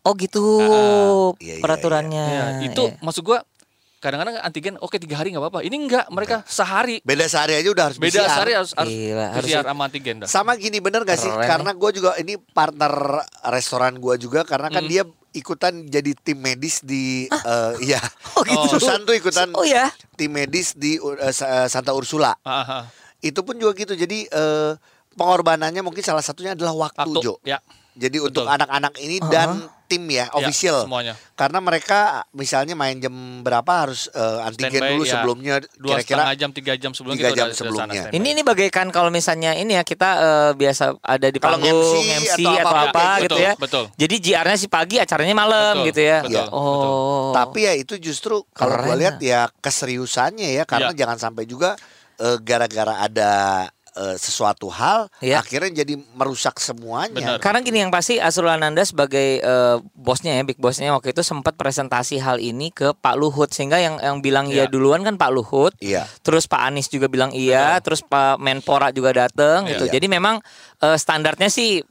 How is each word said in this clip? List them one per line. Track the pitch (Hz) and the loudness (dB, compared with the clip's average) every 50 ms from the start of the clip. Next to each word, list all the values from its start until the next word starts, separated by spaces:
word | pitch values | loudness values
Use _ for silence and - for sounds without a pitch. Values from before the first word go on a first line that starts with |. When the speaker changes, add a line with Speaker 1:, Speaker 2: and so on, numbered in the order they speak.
Speaker 1:
Oh | _ 190 202 | _ 0 0
gitu | 196 180 190 - 208 208 214 214 | 0 -2 -2 -2 0 2 4 4
Speaker 2:
Heeh. | 214 214 214 | 4 6 6
Speaker 3:
Iya, | 214 214 214 208 208 202 202 202 202 196 190 185 175 | 6 6 6 6 6 4 6 6 4 4 4 2 0
iya, | - 170 165 160 | -4 -10 -14 -10
iya. | 160 | -6
Speaker 1:
peraturannya. | 165 156 160 156 151 170 160 151 151 160 156 156 151 | -2 -2 -2 0 0 0 0 0 0 -2 -4 -4 -2
Speaker 2:
Iya, | 151 143 143 127 117 123 131 135 | -2 -2 -2 -4 -4 -4 -6 -6
itu | 131 117 - 254 | -4 -2 -2 -2
Speaker 1:
Iya. | - - - | -2 -2 -6
Speaker 2:
maksud | - 160 160 - 165 | -8 -8 -8 -6 -2
gua | 175 226 240 - _ _ _ _ _ _ _ _ _ _ | 0 0 0 -2 _ _ _ _ _ _ _ _ _ _
kadang-kadang | _ - 143 135 143 165 214 233 226 | _ -6 -6 -4 -4 -4 -6 -6 -6
antigen | - 170 156 160 147 196 196 - | -8 -8 -8 -6 -8 -8 -8 -8
oke | - 175 - | -12 -8 -8
tiga | 196 170 160 147 147 | -8 -8 -6 -6 -6
hari | 156 190 185 | -6 -4 -4
nggak | 156 139 | -4 -6
apa-apa. | 165 180 175 | -6 -6 -6
Ini | - 170 233 | -6 -6 -6
nggak, | 294 302 277 240 247 - - | -6 -4 -2 0 0 -2 -2
mereka | 175 185 208 202 233 220 | -6 -8 -4 -4 -4 -6
Speaker 3:
Enggak. | 208 - | -4 -8
Speaker 2:
sehari. | - - 196 180 190 196 233 247 233 226 _ | -2 -2 -2 0 2 0 0 0 -2 -2 _
Speaker 3:
Beda | 131 135 143 170 | 0 2 4 2
sehari | 160 143 156 147 151 156 151 | 2 2 0 2 2 2 2
aja | 156 190 | 2 2
udah | 208 175 170 | 2 2 2
harus | 147 127 123 | 2 0 0
Speaker 2:
Beda | 156 170 175 | 0 2 2
Speaker 3:
P | |
C | 202 202 | 4 4
R. | 185 | 4
Speaker 2:
sehari | 147 139 - 226 233 | 4 2 2 2 0
harus, | 202 185 - - | 0 -2 -2 -2
harus | - 156 117 | -4 -2 -2
Speaker 1:
Gila, | 113 110 110 107 107 110 110 101 | -2 -6 -4 -4 -2 -2 -4 -2
harus | 95 123 123 | -2 -4 -2
Speaker 2:
P | 135 | 0
C | 160 | 0
R | 151 143 | 0 0
sama | 135 139 143 143 | -2 -4 -4 -6
antigen | 135 135 143 135 131 113 | -6 -6 -8 -8 -8 -8
dah. | 110 104 - | -8 -6 -2
Speaker 3:
Sama | - 196 208 220 247 | 0 0 2 2 0
gini, | 220 190 220 208 208 | -2 -2 -4 -4 -2
bener | 180 190 196 226 233 | -4 0 0 0 0
gak | 190 180 170 | 0 0 0
sih? | 113 113 | 0 -2
Speaker 1:
Keren | 110 110 113 | 0 0 2
Speaker 3:
Karena | 123 - 165 - 196 | 2 2 2 0 -2
Speaker 1:
nih. | 202 180 | -4 0
Speaker 3:
gue | 190 208 208 | 0 0 0
juga | 190 185 185 185 | 2 0 0 0
ini | - 165 165 208 202 | 0 -6 -8 -8 -10
partner | _ _ _ - 156 156 151 147 151 147 147 143 143 143 139 147 - - _ - - | _ _ _ 2 2 2 0 0 0 0 0 0 -2 -2 -2 -4 -4 -8 _ -10 -6
restoran | 120 120 127 120 - - 127 127 127 127 | -2 -2 -2 -2 -2 -2 0 0 0 0
gue | 127 123 127 123 | -2 -2 -2 -2
juga, | 123 120 123 123 156 165 | 0 -2 -2 -2 -2 -2
karena | - 151 135 139 156 | 0 -2 -4 -4 -2
kan | 160 180 | -2 -4
Speaker 2:
Hmm. | 165 156 | -2 0
Speaker 3:
dia | 165 190 196 170 165 _ _ _ _ | 0 0 0 -2 _ _ _ _ _
ikutan | 160 139 - 175 143 - 180 180 170 165 | -12 -8 -8 -6 -2 -2 -2 -2 -2 -12
jadi | 147 135 147 143 143 143 | -2 -2 -2 0 0 -4
tim | - _ - 151 139 | -4 _ -6 -6 -2
medis | 131 135 127 123 135 160 - - | -2 -4 -4 -2 -4 -6 -6 -6
di, | - 135 135 135 135 131 131 131 127 127 | -6 -6 -4 -4 -2 -2 -4 -4 -4 -4
Speaker 1:
Hah? | - 202 - | -6 -6 -2
Speaker 3:
eh, | 120 117 120 113 113 120 117 123 | -2 -2 0 0 -2 -4 -4 -2
iya. | 131 143 127 - - - _ - - - | 0 0 0 0 -6 -10 _ -18 -4 0
Speaker 1:
Oh, | - - | 0 2
gitu. | - 151 151 | 2 2 2
Speaker 2:
Oh. | 151 139 | 2 2
Speaker 3:
Susan | 139 294 - 254 190 202 208 | 2 2 2 2 0 0 0
tuh | 208 233 | 0 0
ikutan | 220 165 185 180 175 180 180 170 | 2 2 0 2 2 0 0 0
Speaker 1:
Oh, | - 170 | 0 2
ya? | 302 277 240 254 269 - _ - _ _ | 4 4 4 2 2 -2 _ -20 _ _
Speaker 3:
tim | - 165 151 | -6 -6 -4
medis | 147 147 143 139 143 180 180 - - | -2 -2 -4 -2 -2 -2 -4 -4 -6
di, | 143 139 147 156 | -2 -2 -2 -2
eh, | 160 151 147 143 139 143 135 131 | 0 -2 -6 -6 -2 -2 -2 -2
Sa-, | - 139 135 127 127 127 | -2 -2 0 2 2 2
Santa | 123 - 131 127 131 135 | 2 0 -2 -2 0 -2
Ursula. | 135 127 - - 151 151 123 110 - | -2 -2 -4 0 2 2 2 2 0
Speaker 2:
Ah, | _ 131 131 | _ -4 -4
ah, | 135 131 | -4 -4
ah. | 127 135 131 120 117 - - - - _ _ | -4 -6 -10 -10 -14 -20 -20 -20 -20 _ _
Speaker 3:
Itu | - 156 143 180 185 | -6 -4 -4 -4 -4
pun | 185 247 | -4 -6
juga | 233 226 214 202 | 0 0 0 0
gitu. | 185 214 190 196 | 0 -4 -6 -2
Jadi, | 170 170 175 202 214 214 | -4 -2 -4 -2 -6 -6
eh, | - - 156 156 156 151 151 151 151 156 156 _ _ _ _ _ _ _ | -4 -2 0 0 2 2 0 0 -2 -2 -6 _ _ _ _ _ _ _
pengorbanannya | - 170 175 185 175 170 165 165 156 156 156 165 185 190 | -2 2 4 4 4 6 4 2 2 0 -2 -4 -4 -6
mungkin | 180 160 170 | -6 -6 -4
salah | 165 - 165 156 143 | -2 0 0 0 0
satunya | - 143 - 180 190 190 | -2 -8 -8 -8 -10 -6
adalah | 165 170 170 160 160 156 | -4 -2 -2 -2 -2 -4
waktu, | 151 - - 147 151 | -4 -2 -4 -4 -2
Speaker 2:
Waktu, | 151 170 123 | 0 -2 -2
Speaker 3:
Jo. | 120 98 - _ | -2 -4 -6 _
Speaker 2:
ya. | - 139 139 _ _ - _ _ _ _ | -6 -6 -6 _ _ -20 _ _ _ _
Speaker 3:
Jadi | 127 120 127 131 156 | -4 -4 -2 -2 0
untuk | 147 143 135 - - | -4 -2 -2 -2 0
Speaker 2:
Betul. | 143 143 | 0 2
Speaker 3:
anak-anak | 143 147 139 139 143 139 143 143 135 | 2 2 2 0 0 -2 -2 -4 -6
ini | 139 151 170 190 | -10 -6 -6 -4
Speaker 1:
Heeh. | 175 | 0
Speaker 3:
dan | 160 156 165 165 170 175 196 180 160 - _ _ | 2 4 4 4 2 0 -4 -8 -12 -20 _ _
tim | _ 180 175 175 | _ -4 -4 -2
ya, | 160 143 127 123 | -2 -2 -2 -2
Speaker 2:
Ya, | 123 127 | 0 0
Speaker 3:
official. | 147 139 135 143 - - 180 156 135 113 | 0 0 0 -2 0 0 2 2 2 0
Speaker 2:
semuanya. | 101 127 123 120 117 113 107 - _ _ | -2 -4 -6 -4 -6 -8 -12 -16 _ _
Speaker 3:
Karena | - - 139 156 190 | -2 -2 0 0 0
mereka | 190 180 165 160 - - 202 202 208 208 156 - - _ | 0 0 0 0 0 2 2 2 2 2 0 -2 -8 _
misalnya | _ 139 139 131 - 135 139 151 175 | _ -10 -6 -2 0 -2 -2 -2 -4
main | 160 143 135 131 131 | -4 -4 -4 -4 -4
jam | 127 131 127 127 127 127 127 123 | -6 -6 -8 -8 -14 -14 -14 -6
berapa | 123 127 123 117 117 - 180 175 156 | -4 0 0 0 2 2 0 0 0
harus, | 139 131 117 - - | -2 -4 -6 -10 -10
eh, | - - 113 113 110 113 113 | -4 -2 -2 -2 -2 -2 -6
antigen | 113 113 113 135 131 135 | -6 -6 -4 -4 -2 -2
Speaker 2:
Standby, | 135 131 135 | 0 0 0
Speaker 3:
dulu | 139 147 156 | 0 0 0
Speaker 2:
ya. | 135 127 | 0 0
Speaker 3:
sebelumnya, | 120 113 117 120 120 135 143 139 139 135 - _ | 0 0 -2 -2 -4 -4 -2 -2 -2 -4 -6 _
Speaker 2:
Dua | _ 135 139 139 | _ -4 -2 -2
Speaker 3:
kira-kira | 135 120 - 139 139 | -2 0 0 0 2
Speaker 2:
setengah | 151 135 135 | 2 0 0
jam, | 139 147 143 | -2 -4 -6
tiga | 135 147 139 139 131 | -6 -6 -4 -4 -4
jam | 127 131 135 | -4 -4 -8
sebelum | 131 - 131 127 139 | -10 -8 -8 -8 -6
Speaker 3:
tiga | 135 123 | 0 0
Speaker 2:
kita | 123 127 | 0 2
Speaker 3:
jam | 123 | 2
Speaker 2:
udah, | 120 | 0
udah | 117 117 | -2 -2
sana | 110 117 | -6 -6
Speaker 3:
sebelumnya. | 117 107 107 110 107 104 101 90 | -4 -4 -4 -4 -4 -6 -6 -6
Speaker 2:
standby. | - 107 165 | -4 -4 -2
Speaker 1:
Ini, | 208 277 | -2 0
ini | 294 302 302 | 0 0 2
bagaikan | 277 233 180 196 196 - 185 185 185 | 2 2 2 2 0 0 -2 -2 -2
kalau | 175 175 175 170 | 0 0 0 2
misalnya | 170 175 170 - 165 165 160 160 160 | 2 0 0 0 -2 0 0 -2 -2
ini | 160 185 220 214 | -2 -2 0 0
ya, | 180 170 | 0 0
kita, | - 160 - 185 190 190 | -2 -2 0 0 0 2
eh, | 165 156 160 156 151 147 147 147 | 2 4 4 4 4 4 2 2
biasa | 139 139 139 139 - 143 135 135 - | 2 2 2 2 2 0 -2 -2 -4
ada | _ - 127 131 135 | _ -2 -2 2 2
di | 135 135 135 | 0 0 2
Speaker 3:
Kalau | 139 156 165 | 2 2 2
Speaker 1:
panggung, | 160 156 156 | 4 4 4
Speaker 3:
M | 160 165 160 | 4 4 4
C | 165 165 165 160 165 | 4 4 2 2 0
Speaker 1:
M | 156 151 147 | 0 0 0
C | 147 180 170 175 | 0 0 2 2
Speaker 3:
atau | 175 165 | 2 2
Speaker 1:
atau | - - 175 165 | 2 2 2 4
Speaker 3:
apapun. | 151 147 143 | 2 2 2
Speaker 1:
apa | - 165 | 2 2
Speaker 2:
Ya, | 170 180 196 | 4 4 4
Speaker 1:
gitu | 196 - - 160 | 2 2 0 2
Speaker 2:
betul, | 160 | 2
Speaker 1:
ya. | 175 190 202 | 2 2 2
Speaker 2:
betul. | - 147 131 - 135 117 104 - | 0 -4 -4 -2 -4 -4 -4 -2
Speaker 1:
Jadi | - 147 160 190 233 | -2 0 0 0 0
G | 175 170 190 | 0 2 2
R-nya | 170 165 170 202 | 2 4 2 2
si | 208 196 | 0 0
pagi, | 196 - - 165 175 208 247 | 0 0 0 0 0 0 0
acaranya | 196 - 165 156 151 175 208 | 0 0 0 -2 0 2 2
malam | 214 208 214 220 220 208 208 208 | 2 2 2 4 4 4 2 2
Speaker 2:
Betul, | 170 135 143 | 2 0 0
Speaker 1:
gitu | 156 147 151 | 2 2 4
ya. | 151 156 156 | 4 4 2
Speaker 2:
betul, | 143 123 113 | 2 0 -2
Speaker 3:
Iya. | 107 113 - | -2 -2 -2
Speaker 1:
Oh. | - 139 143 143 139 143 139 139 135 135 135 135 139 139 131 135 | -4 -2 0 0 0 0 0 0 0 0 0 0 0 0 0 0
Speaker 3:
Tapi | 131 127 123 123 139 214 214 | 2 2 0 0 0 0 0
ya | 202 180 | 2 2
itu | 143 131 - 214 | 0 -2 -6 -10
justru | 196 165 165 151 - - - - 107 98 _ | -10 -8 -8 -8 -6 -4 -2 -4 -4 -4 _
kalau | _ - - 127 131 | _ -2 0 0 0
Speaker 1:
Keren | 117 123 | 0 0
Speaker 3:
gua | 131 123 | 0 0
lihat | 131 156 185 196 - | 2 2 0 0 0
Speaker 1:
ya. | 135 127 123 120 120 | 0 2 2 2 2
Speaker 3:
ya | 117 _ | 0 _
keseriusannya | _ - 143 135 - - 127 127 123 127 120 - - 123 147 196 220 208 160 131 | _ -4 -4 -4 -2 -4 -4 -4 -6 -6 -4 -2 0 0 0 0 -4 -6 -2 -2
ya, | 135 160 | -2 -2
karena | - - 117 131 123 | 0 0 0 0 0
Speaker 2:
Iya. | - 139 | 0 -2
Speaker 3:
jangan | 135 117 117 117 | -2 -2 -2 -4
sampai | 113 117 113 110 113 | -4 -6 -4 -6 -8
juga, | 113 123 127 165 180 202 196 - - - _ _ _ _ | -8 -4 -2 -2 -2 -2 -2 -10 -20 -20 _ _ _ _
eh, | _ 110 120 120 117 | _ 0 0 0 0
gara-gara | 110 113 120 120 117 113 107 110 107 107 110 98 | 0 0 2 2 2 0 0 -2 -2 0 0 -2
ada, | 101 107 110 113 107 104 104 101 98 98 98 95 92 90 _ _ _ _ _ | -2 -2 0 2 2 4 4 4 4 2 2 0 -2 -4 _ _ _ _ _
eh, | - 95 98 95 | -8 -6 -6 -4
sesuatu | 90 - - - - 117 104 101 _ - 95 | -4 -6 -6 -4 0 0 0 0 _ -6 -10
hal | 90 - 120 147 202 226 220 196 _ - | -6 -2 0 2 2 2 0 -4 _ -6
Speaker 1:
Iya. | - 127 127 - | -2 0 2 2
Speaker 3:
akhirnya | - - 120 139 165 190 175 | 0 0 -4 -4 -4 -4 -2
jadi | 151 147 143 147 139 139 _ 117 | -4 -4 -4 -4 -8 -10 _ -4
merusak | 127 131 135 131 123 - 139 - - | -2 -2 -2 -2 -2 -2 -4 -2 -2
semuanya. | - - 127 117 117 113 113 123 165 220 226 | -6 -8 -8 -10 -10 -8 -6 -4 -4 -4 -6
Speaker 2:
Benar. | 127 - 120 127 110 | -6 -4 -2 -4 -2
Speaker 1:
Karena | - 196 208 240 | 0 0 0 0
gini, | 254 247 226 220 | 0 0 0 0
yang | 202 185 | 0 2
pasti | 185 175 170 - 240 226 | 0 0 0 0 0 2
Azrul | - 165 165 185 175 | 2 0 2 2 2
Ananda | 170 165 160 156 151 151 160 202 | 2 2 2 2 0 2 2 0
sebagai, | - - 156 143 135 135 139 135 135 135 127 | 0 2 0 0 2 2 2 2 2 2 0
eh, | - 123 127 127 123 123 120 120 - 208 | 2 2 4 4 4 4 2 2 -2 -8
bosnya | _ - 131 123 127 127 - 170 143 | _ -8 -2 -2 -2 -2 0 -2 -2
ya, | 127 135 | -2 -2
big | 135 127 | -2 -4
bossnya | _ 131 123 131 - 131 143 147 | _ 0 0 0 0 -2 0 0
waktu | 135 - 135 127 | 0 0 -2 -2
itu | - 175 | -2 -2
sempat | - 170 147 131 135 - | -2 -2 -2 -2 -4 -2
presentasi | _ - 139 135 147 139 131 123 123 123 - - 135 | _ -4 -2 -2 -2 -4 -2 0 -2 -2 -2 -4 -4
hal | 131 135 127 | 0 0 0
ini | 120 - 120 117 123 143 165 | 0 0 -4 -4 -6 -6 -8
ke | - - 139 139 147 | -6 -2 0 0 0
Pak | _ - 135 120 | _ 0 0 2
Luhut, | 127 147 151 139 139 151 139 | 2 0 0 2 2 0 0
sehingga | - - 143 139 151 175 | 0 -4 -2 2 2 2
yang, | 180 165 156 151 | 2 2 -2 -2
yang | - 139 143 143 | -2 -4 -4 -2
bilang | 139 135 135 139 139 139 | 0 2 2 2 2 2
iya | 139 139 135 | 2 2 2
Speaker 2:
Iya. | |
Speaker 1:
duluan | 131 135 135 131 135 147 170 | 2 2 2 4 4 4 4
kan | 190 214 214 | 2 -2 0
Pak | 185 165 131 | 2 2 2
Luhut. | 131 131 117 - - 135 139 175 - _ | 2 0 -2 0 2 2 2 2 2 _
Speaker 3:
Iya. | - 101 98 90 78 - - - | -6 -4 -2 -2 -2 -6 -12 -6
Speaker 1:
Terus | _ - 156 160 165 | _ 2 2 2 2
Pak | - - 135 120 | 2 0 0 0
Anies | 131 139 143 135 - | 0 -2 -2 -6 -4
juga | - 139 131 | -2 0 0
bilang | 135 127 131 131 135 131 | 0 2 2 0 0 0
iya, | 131 131 127 127 131 139 147 170 180 | -2 2 4 4 4 4 4 2 2
Speaker 2:
Betul. | - | 2
Speaker 1:
terus | - 156 151 - | 0 -2 -2 -2
Pak | - - 139 139 139 135 | 0 2 4 4 4 2
Menpora | 127 135 139 135 135 131 - 151 139 139 139 | 2 0 -2 -2 -2 0 0 2 4 4 2
juga | 131 135 127 131 127 | 0 2 2 2 4
datang | 127 123 123 - - 147 147 156 180 202 | 4 2 2 2 2 4 4 4 4 2
Speaker 2:
Iya. | 180 147 | -2 -2
Speaker 1:
gitu. | 104 120 | -2 -2
Speaker 3:
Iya. | 123 - | 0 0
Speaker 1:
Jadi | 135 175 196 | 0 0 2
memang, | 190 175 180 208 220 220 - - - - - - - _ | 0 2 2 2 0 0 -4 -12 -20 -20 -20 -20 -6 _
eh, | - 151 160 | 4 4 4
standarnya | 156 - - 160 156 156 156 151 - 185 208 | 4 2 0 0 2 2 0 2 2 2 2
sih | - - 240 226 208 175 143 _ | 2 2 2 2 2 0 -2 _